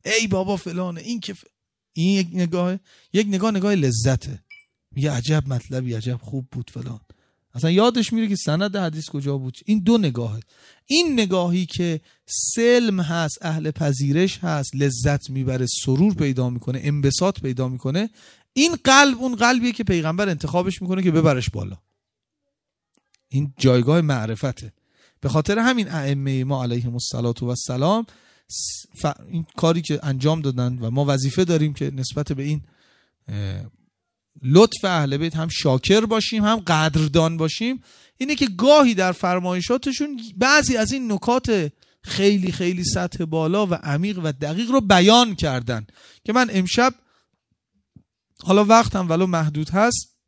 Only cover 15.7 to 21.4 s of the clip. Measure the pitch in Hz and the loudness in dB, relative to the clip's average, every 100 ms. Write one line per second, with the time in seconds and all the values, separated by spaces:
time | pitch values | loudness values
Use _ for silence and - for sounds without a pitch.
15.7 | - - 131 202 175 147 127 123 120 - | -2 0 2 2 2 -2 0 -2 -4 -6
16.7 | 131 147 147 139 - 185 - 139 123 127 | -4 -4 0 0 0 -2 -2 -6 -4 -6
17.7 | 127 131 160 220 _ - _ _ 254 320 | -4 -4 -4 -4 _ -20 _ _ 2 2
18.7 | 339 262 269 285 240 254 233 240 254 240 | 2 4 6 6 2 -4 0 2 2 0
19.7 | 220 202 175 156 175 202 160 147 175 180 | -2 -2 0 0 -2 -2 -2 -2 -2 -2
20.7 | 180 180 185 185 156 160 127 | -4 -4 0 2 4 4 2